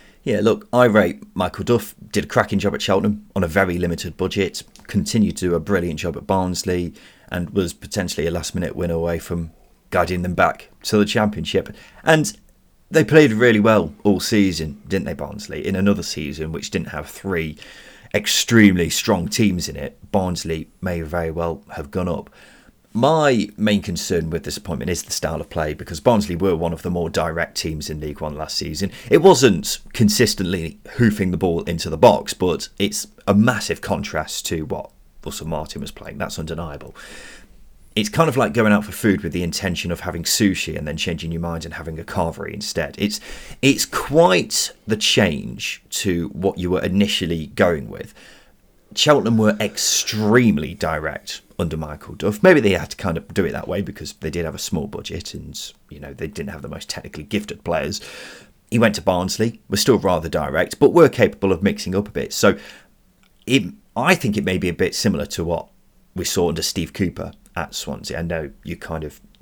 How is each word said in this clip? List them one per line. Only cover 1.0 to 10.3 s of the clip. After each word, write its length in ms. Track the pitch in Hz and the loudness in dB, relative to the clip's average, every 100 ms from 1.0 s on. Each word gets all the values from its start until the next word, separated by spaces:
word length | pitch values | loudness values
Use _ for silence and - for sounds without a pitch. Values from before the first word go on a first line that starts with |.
| 90 - - | 4 0 -8
Michael 300 | 90 90 - | -4 -4 -2
Duff. 300 | 92 - - - - | 0 0 0 -14 -6
Did 140 | - | -4
a 40 | - | -2
cracking 300 | 123 107 98 | 0 0 0
job 160 | 98 | 0
at 60 | - | -2
Cheltenham 460 | - 98 104 104 - 101 | 0 2 2 -2 -4 -2
on 80 | |
a 40 | 87 | 0
very 280 | 85 95 87 | 2 2 2
limited 400 | 87 82 85 - | -2 -2 -6 -4
budget. 460 | 92 101 92 - - - - | -2 0 -2 -4 -16 -20 -4
Continued 500 | 104 - 120 95 - | -2 0 2 2 2
to 120 | 90 | 0
do 40 | |
a 60 | 82 | 0
brilliant 380 | 80 98 87 78 | 2 0 0 -4
job 180 | 87 76 | -6 -6
at 100 | 71 | -2
Barnsley, 680 | 95 92 87 92 90 87 - - _ - | 0 0 -2 -2 -2 -4 -8 -20 _ -10
and 220 | 90 85 | -6 -4
was 220 | 104 87 | -2 -2
potentially 540 | - - 104 90 - 82 | -4 -8 -6 -4 -2 -4
a 40 | |
last-minute 460 | 85 - - 85 - | -4 -4 -4 -4 -4
win 140 | 87 | -4
away 280 | 82 85 85 | -2 -2 -4
from 320 | - 87 82 - _ _ _ | -4 -6 -8 -12 _ _ _
guiding 300 | 92 85 90 | 0 0 0
them 140 | 90 | -2